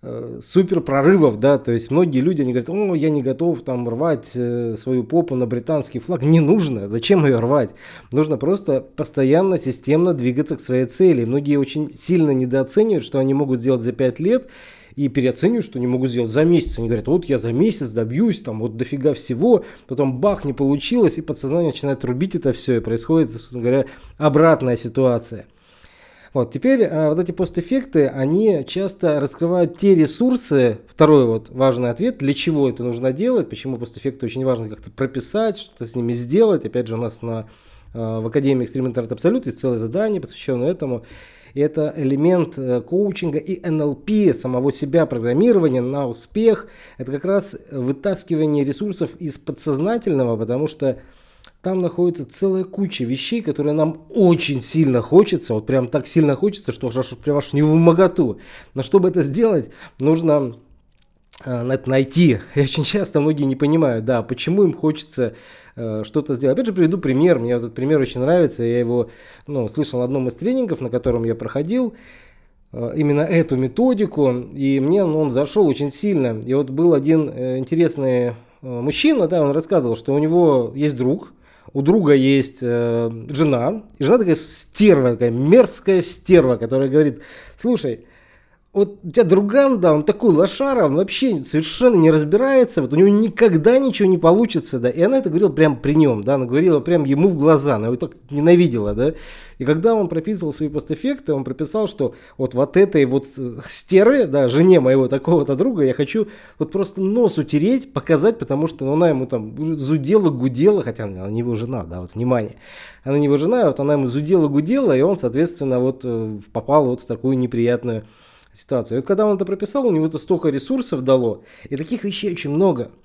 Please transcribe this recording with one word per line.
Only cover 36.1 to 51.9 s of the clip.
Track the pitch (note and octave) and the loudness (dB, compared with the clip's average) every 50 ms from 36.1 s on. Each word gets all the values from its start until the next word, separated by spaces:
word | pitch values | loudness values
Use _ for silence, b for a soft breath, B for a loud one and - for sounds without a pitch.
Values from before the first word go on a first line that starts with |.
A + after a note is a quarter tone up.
| A#2+ | -4
сделать. | A#2 B2 A#2+ C#3+ G3+ A3+ A3 F#3+ D3+ - | -4 -4 -2 2 4 4 4 2 0 -2
Опять | G#2+ - B2 A#2+ | -4 -4 -4 -4
же, | A2 A2+ | -4 -6
у | A2 | -6
нас | A#2+ A2+ A2+ - - | -6 -6 -8 -8 -10
на, | A#2 A2+ A2+ G#2+ b b b b b b b b b - | -8 -8 -8 -10 b b b b b b b b b -10
э, | A#2+ A2+ A2 A2 A2+ | -8 -6 -6 -6 -6
в | A2 | -6
Академии | A2+ A2 D3+ C#3 C3+ C3+ B2+ B2 | -2 -2 0 2 2 0 0 -2
Экстрим | A2 - C3+ B2+ | -4 -4 -4 -4
Интернет | B2+ A2+ B2 A#2 A2+ | -4 -4 -6 -6 -6
Абсолют | B2+ - - E3+ A3+ B3+ - | -8 -2 0 0 0 0 -4
есть | D#3+ - - | -6 -10 -4
целое | - C3 B2 A2+ | -2 -2 -2 -2
задание, | A2 A2+ B2 F#3 G#3+ A3 G#3 F3+ | -4 -4 -2 -2 -2 -2 -2 -4
посвящённое | C3 - - - - - C3 A#2+ B2 D3+ | -6 -10 -16 -12 -6 -4 -4 -2 -2 -2
этому. | F#3 B2+ D#3 C3+ B2 A2+ A2+ B B B B B B B B B B | -2 -4 -6 -6 -6 -8 -10 B B B B B B B B B B
И | C#3 | -2
это | C#3+ D3+ D3+ E3 D3+ D3+ - | -2 -2 0 -2 -4 -4 -4
элемент, | E3 C#3+ C3 C#3 C3+ D3+ E3+ F3+ F3+ E3 - - C#3 | -4 -2 -2 0 2 2 2 2 2 0 -2 -4 -8
э, | C3+ B2+ B2 A#2+ | -4 -2 -2 -2
коучинга | A#2+ - E3+ F#3 G#3 G3+ F#3+ - F3+ E3 C#3+ D3+ | -2 -2 -2 -2 0 -2 -4 -4 -6 -4 -4 -6
и | D3+ - F#3+ - - | -6 -6 -8 -6 -4
Н | E3+ D#3 D#3 | -4 -2 -2
Л | D3 D3 C#3 | -2 -2 -4
П, | - - - G#3+ G#3+ G#3 F3 A#2+ | -6 -4 -2 0 2 4 2 2
самого | - - B2+ B2+ B2 C3 C#3+ | 2 -4 -4 -4 0 0 -2
себя, | C3+ - - - - E3+ D#3 | -2 -2 -6 0 2 2 2
программирования | - C3+ A#2+ A2+ A#2+ B2 D3 G#3 A#3+ A#3 G3 E3 D3+ B2+ B2+ | 2 -2 -4 -2 0 2 2 4 4 4 4 2 2 0 0
на | A#2+ B2+ C#3 C#3+ C#3 | -2 -2 -4 -4 -4
успех. | B2 - - - - - G#3+ A3 A3+ G#3+ - - B B B B B B B | -6 -6 -10 -14 -8 -6 0 2 2 2 2 -4 B B B B B B B
Это | C3 C3 | -10 -8
как | C3+ C#3+ - | -8 -6 -2
раз | F3+ G3 G3+ F#3+ G3 - - - - | 0 -2 0 -2 -4 -14 -16 -16 -12
вытаскивание | C#3 C3+ B2 B2+ C#3 C3+ - G3+ F#3 - - - E3+ D#3 D#3 D#3 D3 D3 C#3 | -8 -6 -4 -4 -4 -4 -4 -4 -4 -4 -4 -4 -2 0 0 0 0 0 0
ресурсов | C#3 C#3 - G#3 G#3 F#3 - E3+ - - | -2 -4 -6 -6 -6 -4 -4 -6 -6 -6
из | - F3+ D3+ C3 - | -10 -10 -10 -10 -10
подсознательного, | _ - C#3+ - - D#3 C#3+ C3 D#3+ G3+ A#3 A#3 A3+ G#3 D#3+ C3+ B2+ A#2+ A#2 | _ -12 -10 -8 -4 -4 -2 -2 -2 -2 -2 -2 -2 -2 0 0 0 0 -2
потому | G#2+ A2+ A2 A#2+ C3 D3+ | -4 -4 -4 -2 -4 -4
что | D#3 - - C#3+ C3+ A#2+ b b b b b b b b b b b b _ | -6 -6 -4 -4 -4 -4 b b b b b b b b b b b b _
там | - F#3 F#3+ F#3 | -6 -4 -4 -2
находится | F3+ E3 | -2 -4